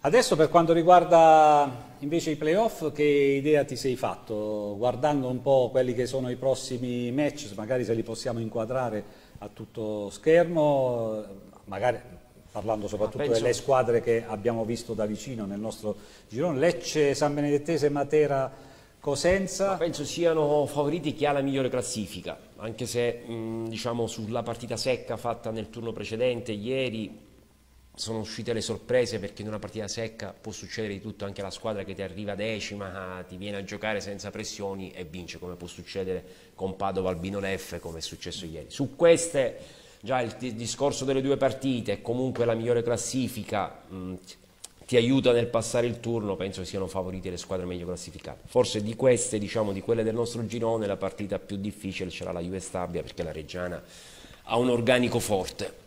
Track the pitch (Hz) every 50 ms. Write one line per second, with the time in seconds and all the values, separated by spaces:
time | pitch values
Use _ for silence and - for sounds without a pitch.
0 | - 143 175 247 240 - 185 147 160 147 - 170 170 160 165 170 160 175 180 175
1 | 170 165 170 165 165 160 156 156 156 151 151 143 143 135 127 117 - - - -
2 | 143 147 156 170 165 165 151 147 156 151 170 202 233 226 - - 160 151 - -
3 | 151 147 143 143 139 139 139 139 135 151 151 143 135 - 131 120 - 135 123 -
4 | - 104 92 - - - 110 104 107 107 107 104 104 104 104 101 117 123 120 123
5 | 143 151 147 139 131 123 127 123 127 143 135 131 127 113 - 131 127 123 120 120
6 | 123 120 - 131 127 123 123 123 127 135 131 - - - 127 120 127 123 123 123
7 | 120 120 123 143 151 143 - - - 104 101 101 107 107 131 127 120 98 117 110
8 | 110 - 113 - - 127 117 117 117 110 - 120 110 110 127 131 127 117 107 104
9 | 101 - - - - - - - 104 104 - - 110 - - 117 113 107 107 104
10 | 101 98 - - - 156 160 170 175 170 175 160 151 147 143 139 131 127 120 117
11 | 113 110 110 107 104 98 98 98 - - - - - - 95 101 110 123 117 110
12 | - - 87 - - - _ - - - - 107 98 110 110 107 101 98 104 95
13 | 107 107 - 131 147 143 117 113 117 123 113 - - - 135 127 123 113 117 113
14 | - 120 113 117 113 - 110 104 98 120 117 113 110 107 120 113 - - 113 101
15 | 107 107 107 101 - 139 127 110 104 98 101 101 107 110 104 - - 107 98 -
16 | - - - - - - 107 117 156 180 147 127 151 175 170 170 - - - 151
17 | 147 139 143 - 151 147 143 147 143 147 143 143 143 - 170 139 143 147 143 143
18 | 139 139 151 156 151 135 139 135 131 123 - - - - - - - _ _ _
19 | - 147 139 135 - 175 185 196 196 175 - - 190 196 190 165 165 170 - -
20 | 147 135 - 170 170 165 160 160 151 143 151 147 143 - - 143 143 143 156 180
21 | 143 151 - - 147 143 143 143 135 139 135 135 131 123 127 127 117 - - 110
22 | 101 90 - 90 85 90 76 - - - - - 104 113 110 - 127 110 117 120
23 | 120 120 117 120 - 120 117 117 113 110 113 113 113 113 113 110 - 123 117 120
24 | 117 110 - 113 110 104 117 117 113 117 117 117 123 110 120 113 - 131 127 120
25 | - - 117 - - 120 113 110 - 113 110 113 104 - - 120 117 113 104 110
26 | 104 101 113 110 123 127 123 117 113 - 107 104 101 120 131 135 131 123 110 113
27 | 107 - - - - - - - _ _ _ _ _ _ _ - - - - -
28 | - 107 113 110 104 - - - 101 107 117 113 107 - 113 104 - - 127 127
29 | 120 107 113 104 95 101 - - 104 107 107 101 101 98 - 110 104 98 - 117
30 | 113 113 113 - 107 95 - - - 110 98 - - 92 - - 110 104 101 95
31 | 104 110 95 - 101 101 95 101 98 95 - - - 110 107 98 95 95 95 90
32 | 98 92 87 98 107 101 101 95 104 113 110 104 98 - 101 101 98 95 90 98
33 | 92 92 92 92 90 - 95 90 98 104 101 98 98 92 104 101 - 110 107 101
34 | - 101 101 95 98 101 - 104 107 - - - 101 98 98 98 95 87 - -
35 | 92 78 78 92 87 82 - - 90 90 87 85 87 85 - - 87 - - 98
36 | 92 92 92 90 - - - - - - _ - 95 92 92 - 98 98 92 92
37 | 92 92 92 85 87 95 101 101 98 95 95 90 - - 85 85 - 82 82 80
38 | 80 - - - - 87 82 - 92 80 80 80 73 - - - 139 - - -
39 | 175 170 165 160 - - - 143 127 113 - - - - - - - - - _
40 | - 101 131 127 120 113 - - 127 127 110 110 117 110 - - 139 143 139 -
41 | 131 131 135 135 131 139 139 - 135 131 113 - - 139 127 117 104 101 101 -
42 | - - 120 127 131 131 113 117 120 117 113 113 113 120 120 120 110 117 120 107
43 | - - - 131 127 107 - 110 98 - 107 101 90 73 - - - - 95 92
44 | 90 92 92 - - - - - - _ _ _ - - _ - - - 123 120
45 | - 123 135 135 - 123 120 117 113 117 - 117 107 - - 120 117 123 110 -
46 | - 117 117 113 104 101 95 92 90 98 95 95 90 - - 98 95 90 87 95
47 | 92 92 90 92 90 95 90 85 - - 98 92 90 90 90 90 87 85 90 85
48 | - 85 - - - - 67 - - - - 123 123 - - 110 104 107 117 -
49 | 139 131 123 113 - - 113 107 101 92 - 113 107 104 98 95 92 - 120 117
50 | 110 113 110 117 117 113 - 117 113 101 113 120 117 113 113 113 107 101 98 92
51 | 95 95 - - 104 92 98 92 - - 101 98 98 104 98 - - 95 92 -
52 | 95 90 82 - 92 92 87 87 85 90 95 92 90 - - 92 90 87 85 85
53 | 71 - - - 85 80 76 82 78 - - 90 90 90 87 76 - - - -
54 | - - - - - - - - - - 113 117 127 127 120 120 117 123 127 123
55 | 123 117 110 117 - - 104 95 90 - - - 101 92 - - -